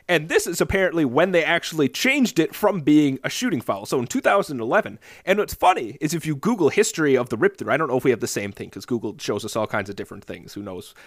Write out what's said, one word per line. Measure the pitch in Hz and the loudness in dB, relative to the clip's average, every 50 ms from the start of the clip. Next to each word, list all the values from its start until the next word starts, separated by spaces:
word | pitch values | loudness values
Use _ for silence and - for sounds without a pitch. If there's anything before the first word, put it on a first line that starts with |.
| _ - | _ 0
And | 180 160 151 | 0 0 0
this | 165 302 392 - | 0 0 0 0
is | 202 170 - | 0 0 -2
apparently | 180 160 - 190 190 170 160 170 156 | 0 0 2 2 2 2 2 2 0
when | 123 117 147 180 196 | 2 4 2 2 4
they | 180 170 156 | 4 2 2
actually | 147 170 170 - - 165 156 143 | 2 0 0 -2 -2 0 0 0
changed | 131 - - - 254 269 294 254 202 - 165 | 0 0 0 0 2 2 4 2 2 2 0
it | 156 - - | 0 0 0
from | - - 202 202 180 | 0 0 0 0 2
being | 135 143 151 151 151 139 135 - - | 4 4 6 6 6 4 0 -2 -4
a | 127 | -6
shooting | - - - 240 175 123 | -4 -4 -4 -2 -2 -2
foul. | - - 110 95 107 | -4 -4 -6 -6 -4
So | - 165 135 | -4 -4 -2
in | 120 | -2
two | - - 262 | -2 -4 0
thousand | - 233 202 202 - - 147 120 | 2 2 2 2 2 -2 -6 -6
eleven, | 110 117 165 208 - 104 104 - _ - - - - | -2 0 0 0 0 -2 -8 -18 _ -20 -20 -6 -2
and | 175 196 208 | 0 0 0
what's | 190 - - | 0 -4 -4
funny | - - 180 185 208 127 104 - - | 0 2 2 2 2 -2 -8 -6 -6
is | 156 151 165 | -4 -4 -4
if | 160 - | -4 -4
you | 156 151 | -4 -4
Google | 131 - 202 247 196 160 | -2 0 0 2 4 2
history | 127 - 202 208 - - 165 156 143 131 | 4 4 2 2 0 0 0 2 4 4
of | 120 123 - | 4 2 0
the | 123 | 0
Rip | 107 131 - - | 0 0 0 0
Through, | - 113 107 | -2 -2 -2
I | 120 | 0
don't | 147 160 | 0 0
know | 135 123 | 0 0
if | 131 - | 2 2
we | 139 | 2
have | 120 98 | 2 2
the | 120 | 0
same | 117 - 120 101 101 | -4 -4 -4 -6 -6
thing | 95 - 101 92 | -8 -10 -14 -14
'cause | - 98 95 | -14 -14 -6
Google | - 123 113 120 110 - | -4 -4 -4 -4 -6 -8
shows | - - - 110 101 107 | -8 -6 -4 -4 -4 -4
us | 107 - | -4 -4
all | 113 110 | -4 -4
kinds | - - 107 98 101 | -2 -2 -4 -4 -6
of | 98 | -8
different | 101 98 - 95 98 - | -10 -12 -12 -14 -16 -14
things. | - 92 87 85 87 - | -14 -14 -14 -16 -16 -14
Who | 101 | -12
knows | 101 101 92 90 - - - - - | -12 -10 -12 -12 -14 -16 -20 -20 -20